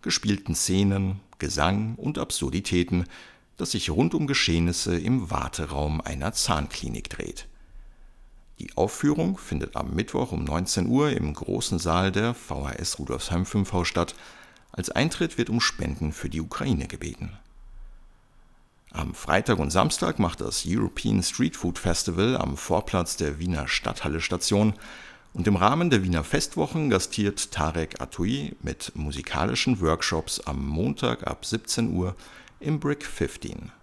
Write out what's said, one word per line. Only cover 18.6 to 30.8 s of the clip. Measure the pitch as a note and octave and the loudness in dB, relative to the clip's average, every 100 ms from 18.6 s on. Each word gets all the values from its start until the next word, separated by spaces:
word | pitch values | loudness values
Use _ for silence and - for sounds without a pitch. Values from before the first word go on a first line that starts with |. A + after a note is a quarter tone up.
| _ _ - | _ _ -14
Am | - C#2 | -6 -6
Freitag | - - E2+ A#2 G2+ | -6 2 2 4 2
und | C#2+ | 2
Samstag | E2+ D#3 - F3+ - | 4 4 2 -2 2
macht | F#2+ - | 0 0
das | - - - | -4 -4 0
European | G2+ G#2 - A2 G#2 | 0 0 0 2 2
Street | F2 - - - | 2 0 0 0
Food | F2+ E2+ | -4 -2
Festival | - - - E2+ G#2+ B2+ | 0 0 0 2 2 2
am | - C#2 | -2 -4
Vorplatz | - E2+ - G2 F2 - | 0 0 2 0 0 0
der | D#2 D2 | -2 -2
Wiener | F2+ D#2 C2+ | -2 -2 0
Stadthalle | - - - - D#2 | -2 -2 -2 -2 -2
Station | - F2+ - G2+ G#2+ G2+ - - - - - | -2 -2 2 4 4 2 -8 -16 -18 -20 -12
und | - F#2 | -2 2
im | G2 | 6
Rahmen | G2 D3 F3 | 6 4 4
der | A#2+ | 4
Wiener | F#2 E2+ | 4 2
Festwochen | D2+ D3 - - D3+ E3 D3+ | 2 0 0 -2 0 0 4
gastiert | G2 - - G2+ G2 - | 2 2 0 0 0 -4
Tarek | - D#2 D#2+ D#2+ - | 0 0 0 -4 -6
Atoui | - - F2+ C3+ G2+ - | -10 -2 -2 0 -4 -8
mit | D2 C#2 - | -8 -6 -8
musikalischen | - D2 C#2+ - - F2 - - A2+ | -6 -4 -4 -4 -2 0 2 2 4
Workshops | D#2+ D#2+ - D#2+ - - | 4 4 2 -2 -2 -6
am | - C#2 C#2 | -4 -4 -2
Montag | D#2 | 0